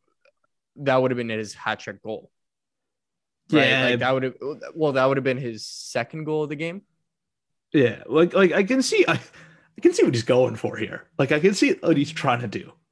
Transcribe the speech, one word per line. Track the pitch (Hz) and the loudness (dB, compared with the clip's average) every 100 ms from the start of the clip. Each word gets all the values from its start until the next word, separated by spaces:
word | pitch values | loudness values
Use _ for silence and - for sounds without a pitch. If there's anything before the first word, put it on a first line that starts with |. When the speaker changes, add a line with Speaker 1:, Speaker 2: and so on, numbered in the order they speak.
| _ _ _ _ _ _ _ - | _ _ _ _ _ _ _ -8
Speaker 1:
that | 135 131 | 0 0
would | 127 | 0
have | 123 | -2
been | 117 | -6
his | 110 104 | -6 -8
hat | - 110 107 | -8 -8 -8
trick | - 98 | -10 -14
goal. | 107 107 - _ _ _ _ _ _ _ _ _ _ _ - | -12 -12 -14 _ _ _ _ _ _ _ _ _ _ _ 0
Right? | 151 131 | 2 4
Speaker 2:
Yeah. | 131 127 | 2 0
Speaker 1:
Like, | 120 | 0
that | 127 | 0
would | 131 | 0
have, | 127 - 135 156 - | -2 -8 -12 -12 -14
well, | 165 151 | -4 -2
that | 131 131 | 2 2
would | 139 | 2
have | 131 | -2
been | 127 | -4
his | 123 110 - | -6 -10 -14
second | - - 123 120 160 | -16 -8 -8 -8 -10
goal | 156 156 | -6 -6
of | 147 | -6
the | 151 | -8
game. | 165 196 _ _ _ _ _ _ _ _ _ | -10 -12 _ _ _ _ _ _ _ _ _
Speaker 2:
Yeah, | 156 120 104 - | 2 2 0 -2
like, | 147 175 | 2 2
like, | 175 190 | 4 4
I | 190 | 2
can | 196 262 | 0 0
see, | 254 440 180 | 0 2 2
I, | 143 | 0
I | - - - _ _ - | -4 -20 -20 _ _ 2
can | 339 | 2
see | 370 269 | 4 2
what | |
he's | 120 | 2
going | 120 127 123 113 | 2 2 2 -2
for | 110 - | -8 -6
here. | 101 - - - | -8 -10 -14 -4
Like, | 139 | 0
I | 151 | 4
can | 190 | 2
see | 202 277 | 4 2
what | - 175 143 | 2 2 2
he's | 143 | 0
trying | - 139 120 | -2 -2 0
to | 117 | -2
do. | 98 - _ _ | -8 -12 _ _